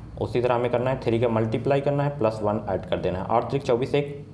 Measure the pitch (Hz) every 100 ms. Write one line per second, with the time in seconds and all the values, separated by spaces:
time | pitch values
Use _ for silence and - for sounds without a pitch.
0 | - - 104 123 123 120 123 120 127 131
1 | 123 113 120 113 113 123 143 139 143 143
2 | 143 143 110 110 104 107 104 92 - 90
3 | 87 90 95 117 117 139 - 120 127 143
4 | 143 143 -